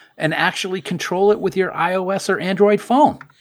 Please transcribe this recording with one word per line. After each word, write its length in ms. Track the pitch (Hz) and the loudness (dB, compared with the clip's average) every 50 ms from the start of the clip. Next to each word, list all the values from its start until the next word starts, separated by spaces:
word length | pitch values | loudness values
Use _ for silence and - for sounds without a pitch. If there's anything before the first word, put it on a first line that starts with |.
| - _ _ - | -20 _ _ -4
and 160 | 160 156 165 | -4 -2 0
actually 480 | 147 160 180 - - - 185 185 190 | 0 0 0 -2 -4 -6 -6 -6 -6
control 500 | - - 180 151 - - 180 185 196 208 | -6 -6 -6 -6 -4 -4 0 2 2 2
it 80 | 208 - | 2 2
with 160 | 190 185 - | 0 -4 -2
your 160 | 190 185 - - | -2 -2 -2 -2
I 200 | - 165 180 185 | -2 -2 -2 -2
O 160 | 190 185 185 | -2 -2 -2
S 180 | 196 190 - - | -4 -4 -2 -2
or 100 | 190 - | -2 -2
Android 440 | 170 185 196 196 202 208 208 202 | 0 -2 2 4 4 4 4 2
phone? 360 | - - 240 277 302 165 - - - _ _ _ | 0 0 2 4 4 4 2 -2 -16 _ _ _